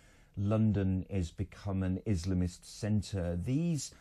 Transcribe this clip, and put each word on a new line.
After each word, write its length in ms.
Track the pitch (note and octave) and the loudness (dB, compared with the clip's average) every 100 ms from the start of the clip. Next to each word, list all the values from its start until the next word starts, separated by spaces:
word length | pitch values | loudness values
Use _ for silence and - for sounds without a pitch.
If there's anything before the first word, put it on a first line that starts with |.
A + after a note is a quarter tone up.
| - - - G2+ | -20 -20 -12 -2
"London 680 | G2+ A2 A2 G2+ F#2+ F#2 - | 2 4 4 4 2 0 0
has 200 | G2 E2+ | -2 -2
become 520 | - F#2 - G#2 F#2+ | -4 -8 -6 -4 -2
an 180 | F#2 F#2+ A2 | 0 -2 0
Islamist 580 | F2+ F#2 F2+ F2 - | -2 0 0 0 -4
centre," 720 | - - G#2 G#2+ - G2 F2 F2 | -16 -6 0 0 0 -4 -2 -2
these 560 | F2+ C#3 E3+ D3+ - - | 0 0 0 -2 -4 -14